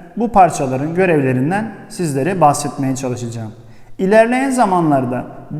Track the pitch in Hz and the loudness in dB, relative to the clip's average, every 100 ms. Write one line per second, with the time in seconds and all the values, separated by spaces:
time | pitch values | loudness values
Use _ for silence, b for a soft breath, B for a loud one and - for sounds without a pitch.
0 | - - 226 226 170 - 135 131 156 170 | -12 -6 0 4 4 2 -4 -2 -2 0
1 | 185 151 131 127 143 202 220 - - - | 2 2 2 0 0 -2 -6 -12 -14 -6
2 | 165 135 151 190 147 135 139 - 135 131 | -4 -2 -2 2 2 2 -4 -4 -4 -2
3 | 131 110 117 123 110 - b b b - | -4 -6 -8 -10 -12 -14 b b b -4
4 | 190 220 233 254 269 247 208 180 160 135 | 4 4 4 2 0 2 2 2 2 2
5 | 123 123 - - - | 0 -4 -8 -14 -10